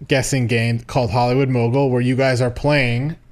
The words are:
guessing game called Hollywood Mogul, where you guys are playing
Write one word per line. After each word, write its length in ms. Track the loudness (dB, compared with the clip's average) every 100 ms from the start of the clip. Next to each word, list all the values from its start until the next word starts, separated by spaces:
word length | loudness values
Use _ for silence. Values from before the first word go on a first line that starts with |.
| -2
guessing 400 | -2 0 -2 0
game 320 | 0 0 -2
called 320 | -4 -2 0
Hollywood 360 | 0 2 2 2
Mogul, 400 | 0 0 0 0
where 120 | 0
you 140 | 0 2
guys 260 | 2 2
are 100 | 0
playing 640 | -2 0 2 0 -2 -4 -8 -16